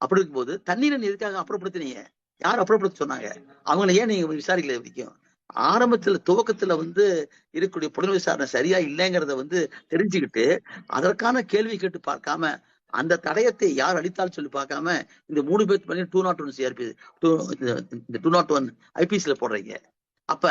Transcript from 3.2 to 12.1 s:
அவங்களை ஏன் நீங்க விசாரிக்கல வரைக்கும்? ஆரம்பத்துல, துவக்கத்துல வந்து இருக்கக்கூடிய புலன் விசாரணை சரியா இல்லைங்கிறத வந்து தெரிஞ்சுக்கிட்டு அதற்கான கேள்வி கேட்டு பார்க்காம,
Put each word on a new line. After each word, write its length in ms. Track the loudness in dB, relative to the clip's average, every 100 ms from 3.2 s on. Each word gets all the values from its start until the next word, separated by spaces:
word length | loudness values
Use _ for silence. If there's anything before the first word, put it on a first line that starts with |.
| -10 -12 -18 -8 0
அவங்களை 300 | 2 4 4
ஏன் 140 | 4
நீங்க 180 | 0 -2
விசாரிக்கல 480 | -2 -2 0 0 -4
வரைக்கும்? 320 | -8 -14 -14 -16 _ _ -10 0 2
ஆரம்பத்துல, 560 | 4 4 4 2 2
துவக்கத்துல 540 | 4 2 2 0 0 0
வந்து 280 | 0 2 4 2 -4 _ _
இருக்கக்கூடிய 360 | -4 -4 -2 -6
புலன் 240 | -2 0 0
விசாரணை 300 | 0 -2 -2
சரியா 320 | 0 2 2
இல்லைங்கிறத 560 | 0 0 0 0 -2 -4
வந்து 240 | -2 -2 -2 -6 -4
தெரிஞ்சுக்கிட்டு 580 | 0 0 0 0 2 2 2 -2 -20 -8
அதற்கான 560 | -2 0 2 0 0
கேள்வி 340 | 2 0 0 -4
கேட்டு 240 | -6 -6
பார்க்காம, 460 | -8